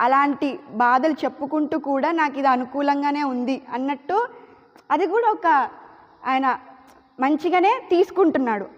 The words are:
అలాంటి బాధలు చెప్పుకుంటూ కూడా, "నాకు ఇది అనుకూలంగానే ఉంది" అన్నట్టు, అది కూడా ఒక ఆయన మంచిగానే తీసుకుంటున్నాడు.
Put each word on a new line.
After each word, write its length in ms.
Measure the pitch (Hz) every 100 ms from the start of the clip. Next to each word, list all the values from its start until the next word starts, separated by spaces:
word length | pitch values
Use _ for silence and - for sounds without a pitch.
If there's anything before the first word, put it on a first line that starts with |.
అలాంటి 580 | 240 269 285 285 285 240 -
బాధలు 420 | 214 240 254 311
చెప్పుకుంటూ 680 | 294 262 254 269 311 302 311
కూడా, 320 | - 277 285
"నాకు 280 | 330 302 254
ఇది 100 | 269
అనుకూలంగానే 760 | 254 247 269 285 285 285 285
ఉంది" 400 | 285 247 247 269 -
అన్నట్టు, 560 | 240 269 277 277 381 480 - - - _ _ -
అది 160 | 294 349
కూడా 240 | 415 453
ఒక 380 | 427 339 294 226 - - - - _ -
ఆయన 320 | 254 269 - - - - _ _ -
మంచిగానే 600 | 262 302 339 359 381 508 -
తీసుకుంటున్నాడు. 760 | 349 359 - 359 302 254 214 196